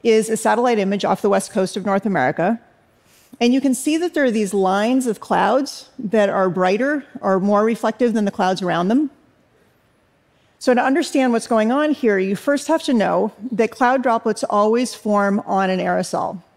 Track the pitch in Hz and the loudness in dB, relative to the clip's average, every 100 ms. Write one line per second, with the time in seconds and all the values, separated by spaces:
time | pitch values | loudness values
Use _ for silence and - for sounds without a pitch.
0 | 233 220 220 220 226 214 247 226 196 202 | 4 2 2 -2 0 2 2 0 0 -2
1 | - 185 208 196 - 208 190 214 202 196 | -2 0 0 0 0 -4 -4 -4 -2 -2
2 | 208 180 127 156 175 226 _ _ _ _ | 0 0 0 0 -2 -2 _ _ _ _
3 | _ _ _ - 240 262 269 247 - 311 | _ _ _ -2 0 2 0 -2 -2 -2
4 | 349 320 262 220 202 202 190 196 220 262 | -2 0 0 0 -2 0 0 0 0 0
5 | 247 208 - 180 190 262 277 - - - | -2 -6 -2 0 2 2 -2 -10 -20 -12
6 | 208 220 202 190 190 180 185 208 269 294 | -2 0 2 2 0 2 0 0 0 -2
7 | - - 190 190 202 208 220 226 220 220 | -8 -8 -2 0 2 2 2 0 -4 0
8 | 240 220 202 - 185 190 185 165 180 247 | 0 0 -2 0 -2 0 -2 0 2 0
9 | 294 _ _ _ _ _ _ _ _ _ | 0 _ _ _ _ _ _ _ _ _
10 | _ _ _ _ _ _ - 247 269 285 | _ _ _ _ _ _ 0 2 2 0
11 | 302 285 262 226 - 226 220 269 302 285 | 0 0 2 0 0 0 2 0 0 0
12 | 233 196 190 196 - 285 - 320 - 240 | 0 0 0 -2 -2 -2 0 -2 0 0
13 | 185 175 208 - 226 214 220 - 247 262 | 2 0 -2 -6 -8 -2 -2 0 0 2
14 | 254 226 226 214 - 208 214 233 247 - | 0 -2 -2 -4 -2 0 2 0 -2 -6
15 | 214 208 202 196 - 196 190 185 175 180 | -2 0 2 0 0 0 0 0 0 -2
16 | 180 - 170 180 _ | -2 -4 -4 -8 _